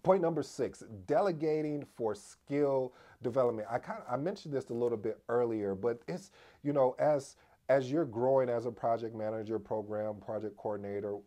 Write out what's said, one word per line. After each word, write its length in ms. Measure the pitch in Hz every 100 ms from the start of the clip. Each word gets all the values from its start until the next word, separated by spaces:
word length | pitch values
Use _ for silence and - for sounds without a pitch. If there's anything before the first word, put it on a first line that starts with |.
Point 200 | 175 190
number 200 | 170 156
six, 420 | - - 117 - - 107
delegating 800 | 92 151 202 160 156 156 151 147 -
for 200 | - 110
skill 800 | 101 - - - 143 143 135 127 - - -
development. 460 | 123 123 120 113 107
I 100 | 123
kinda, 240 | - 220 -
I 80 | 127
mentioned 360 | 156 208 160
this 160 | 139 -
a 40 |
little 240 | 120 120 113
bit 220 | 110 104 -
earlier, 460 | 120 120 110 101
but 260 | 95 120 120 -
it's, 240 | 175 - - - -
you 100 | 147
know, 220 | 143 127 127
as, 360 | 143 147 - - _ _ -
as 220 | 139 127
you're 140 | 151
growing 440 | 151 107 127 135 123
as 160 | 120
a 60 | 120
project 440 | 113 117 113 113
manager, 440 | 113 107 110 107 110
program, 560 | 101 110 104 107 107 104
project 380 | 92 107 104 101
coordinator, 600 | 113 104 101 101 104 101